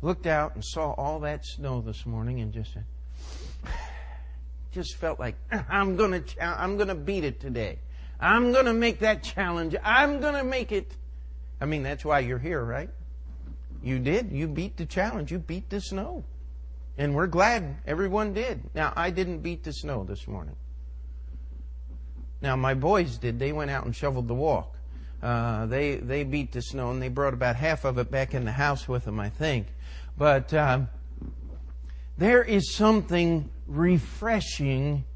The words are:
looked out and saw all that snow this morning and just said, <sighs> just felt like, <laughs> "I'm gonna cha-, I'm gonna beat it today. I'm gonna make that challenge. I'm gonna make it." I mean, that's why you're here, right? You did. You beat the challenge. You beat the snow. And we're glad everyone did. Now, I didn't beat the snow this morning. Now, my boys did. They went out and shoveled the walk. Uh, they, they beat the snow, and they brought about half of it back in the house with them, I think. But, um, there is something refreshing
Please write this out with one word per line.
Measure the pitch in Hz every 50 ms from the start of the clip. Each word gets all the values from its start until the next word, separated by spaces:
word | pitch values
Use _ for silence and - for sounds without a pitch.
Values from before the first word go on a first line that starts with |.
| -
looked | 156 185 175 -
out | 170 160 151 151 - -
and | 107 104
saw | - - 165 160 147 135
all | - 139 143 156 160
that | 151 147 151 147 -
snow | - - - 143 139 131 123
this | 113 113 107 - -
morning | 120 117 113 110 120 127 123
and | 113 107 104
just | 110 110 - -
said, | 104 104 - - - - - - - - - - - - - - - -
<sighs> | - - - - - - - - - - - - - - - - - - - - - -
just | 180 175 - -
felt | - - 165 156 -
like, | 131 120 107 - -
<laughs> | - - 214 - -
"I'm | 185 202 196 196 190
gonna | 170 185 190 185 180
cha-, | 151 - - - - 170 175 -
I'm | 151 185 196
gonna | 202 208 196 190
beat | 165 143 147 202 196 156
it | 143 120 -
today. | - 139 123 120 110 98 80 - - - - - - - - -
I'm | - 170 202 226 247 247 240
gonna | 269 262 240 226
make | 226 233 233 220 147
that | 196 220 214 - -
challenge. | - - - 196 180 175 170 165 160 151 - -
I'm | 214 226 254 294 285 294 285
gonna | 254 294 285 277 269
make | 254 262 262 240 -
it." | 214 196 185 - - - - - - - - - - - - - - - -
I |
mean, | 147 156 151 135
that's | 135 147 139 -
why | 151 151 143
you're | 131 120 127 120
here, | 120 160 180 147 120
right? | 117 117 135 156 - - - - - - - - - - - - - - - - - - - -
You | 123 131 131
did. | 123 135 160 220 254 202 143
You | 135 156 165
beat | 147 147 170 202 -
the | - 170
challenge. | - - 190 185 220 - 214 151 135 165
You | 185
beat | 165 - 165 185 196 -
the | 196 208
snow. | 190 - - 190 196 - 359 - - - - - - - - - - - - - - - - -
And | 143 147 143
we're | 143 170
glad | 190 160 170 190 226 240 226 180 147 135 - -
everyone | - 151 160 196 196 180 214 214 214 196
did. | 208 233 254 208 - - - -
Now, | - 156 151 -
I | - 170 180
didn't | 185 175 185 175 180 160
beat | 156 165 175 156 -
the | 160 143
snow | - - 151 139 117 95
this | 92 101 98 - -
morning. | 104 98 82 73 69 - - - - - - - - - - - - - - - - - - - - - - - - - - - - - - - - - - - - - -
Now, | 139 131
my | 131 127 131 135
boys | 131 131 160 202 208 175 151 117 113
did. | - 123 117 120
They | 131 139 151
went | 151 151 143
out | 139 135 -
and | - 117
shoveled | - - 143 139 127 123 117
the | 120
walk. | 123 143 160 139 101 82 - - - - - - - - - - - -
Uh, | 120 120 120 117 117 117 107 113
they, | 110 120 135 147 147 139
they | - - 120 131 143 147
beat | 135 131 147 139 120 -
the | 123 120
snow, | - - 135 127 120
and | 123 131 127
they | 131
brought | 123 127 143 139 127
about | 123 127 123 120
half | 120 143 160 160 - -
of | 139 127 123
it | 123 113
back | - 135 135 131 -
in | 135 123
the | 110 117
house | 131 151 147 143 127 - -
with | 127 123 -
them, | - 107 107
I | 101 104
think. | - - 147 160 143 120 101 - - - - - - - - - -
But, | - 147 151 143 135 123 - -
um, | 156 151 139 127 131 135 117 - - - - - - - - - - - - - - - - - - - - - - - - -
there | - 175 208 247 247 240
is | 226 226 202 175 - -
something | - 208 214 220 214 160 - 175 175 175 170 170 160 147 - - - -
refreshing | - 147 143 165 175 180 165 - - - - 208 220 226 214 - - - - 147 135 135 131 135 147 147 143 127 - -